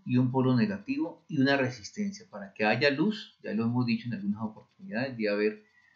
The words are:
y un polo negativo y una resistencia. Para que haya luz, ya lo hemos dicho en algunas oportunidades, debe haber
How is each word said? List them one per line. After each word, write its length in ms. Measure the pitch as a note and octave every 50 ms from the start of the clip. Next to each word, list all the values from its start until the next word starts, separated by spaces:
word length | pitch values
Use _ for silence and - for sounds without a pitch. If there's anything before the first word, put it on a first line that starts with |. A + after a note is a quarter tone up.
| _
y 120 | - B2 B2
un 140 | C3 B2+
polo 240 | B2+ C3 B2+ C3 B2+
negativo 680 | A#2+ A2 G2+ G2 - - - C#3 C#3+ D#3+ E3+ - - _ _
y 120 | D#3+ C3+
una 160 | C3 C#3 C#3 C3+
resistencia. 720 | C3 B2 - - G2 - - G#2+ G#2 G2+ - - - -
Para 240 | - G#2 G2 G2 -
que 120 | - G#2+
haya 240 | G#2+ A#2+ B2+ D3 C#3+
luz, 460 | C3+ C#3+ E3 G#3+ G#3+ - - - _ _ -
ya 100 | G#2 G2+
lo 100 | G#2+ A2+
hemos 200 | A#2 A#2+ B2 B2
dicho 220 | A#2 A2+ A2 A2+ A#2+
en 60 | A2
algunas 300 | G2 G2+ G2+ G#2 A2 A2
oportunidades, 720 | G#2+ - - - _ _ _ G2 F#2+ G2 A2+ C3 C#3 B2+ A#2
debe 120 | G#2+ G#2
haber 340 | G#2 G2+ G#2 G#2+ G#2+ - - _ _ _ _ _ _